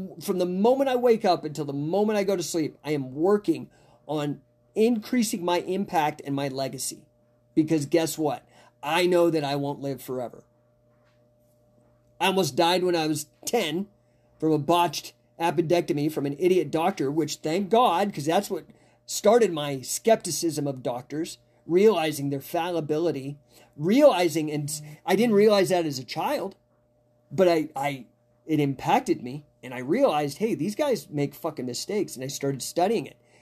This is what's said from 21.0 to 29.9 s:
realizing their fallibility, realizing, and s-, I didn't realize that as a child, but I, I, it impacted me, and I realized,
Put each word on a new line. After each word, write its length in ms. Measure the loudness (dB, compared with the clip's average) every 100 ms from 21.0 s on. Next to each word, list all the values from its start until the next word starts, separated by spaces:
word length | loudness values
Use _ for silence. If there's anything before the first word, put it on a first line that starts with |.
| -8 -8 -8 -12 _ _ 0
realizing 640 | 4 6 4 0 -2 -4
their 120 | -6
fallibility, 960 | -4 -4 -2 -4 -2 0 0 -2 -8 -12 _ _ _ -6
realizing, 720 | 2 6 6 6 2 0 -2
and 180 | -4 -4
s-, 120 | -8 -12 -10 0
I 100 | 2
didn't 200 | 4 6
realize 340 | 6 6 4
that 160 | 2 0
as 140 | -6
a 40 |
child, 540 | -8 -4 -2 -4 -6 -12 _ _ _ _ _ _ _
but 160 | 2 4
I, 220 | 4 0 -4
I, 280 | -4 -4 -10 _ _ _ -2
it 140 | 0
impacted 640 | 0 0 0 0 0 -4
me, 220 | -4 -12 -16 _
and 100 | -12
I 60 | -8
realized, 600 | -2